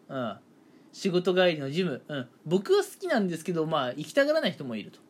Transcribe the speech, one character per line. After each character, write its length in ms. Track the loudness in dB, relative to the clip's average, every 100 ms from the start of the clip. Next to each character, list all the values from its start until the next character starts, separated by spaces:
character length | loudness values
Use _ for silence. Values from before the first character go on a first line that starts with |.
| -12
う 80 | -8
ん。 200 | -6 -8 _ _ _ _ _
仕 180 | -6 0
事 260 | 2 4 4
帰 180 | 4
り 60 | 2
の 100 | -2
ジ 140 | -2
ム。 180 | -2 -4 -6
う 80 | -8
ん。 120 | -8 _ -2
僕 260 | 0 4
は 100 | 2
好 60 | 2 -4
き 80 | 0
な 120 | 2
ん 80 | 0
で 100 | -2
す 60 |
け 100 | -4
ど、 140 | -2 0
ま 180 | 0 -2
あ、 20 |
行 160 | -4 -2
き 80 |
た 120 | 2 4
が 80 |
ら 80 | 2
な 60 | 0
い 60 |
人 100 | -4
も 120 | -6 -8
い 60 |
る 80 | -8
と。 100 | -16 -20